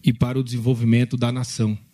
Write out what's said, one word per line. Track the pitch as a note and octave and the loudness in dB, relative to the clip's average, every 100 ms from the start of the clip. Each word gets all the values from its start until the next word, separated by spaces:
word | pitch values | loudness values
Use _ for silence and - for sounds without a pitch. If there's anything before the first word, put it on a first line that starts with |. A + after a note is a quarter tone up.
e | - | 0
para | A#2+ B2 C3 | 0 0 0
o | |
desenvolvimento | B2 A#2+ A#2 A#2+ A#2 A#2 B2 B2 | -4 -2 0 0 4 2 2 0
da | A#2+ | -2
nação. | B2+ B2 - A2 G#2 - | -2 -6 -2 -2 -2 -10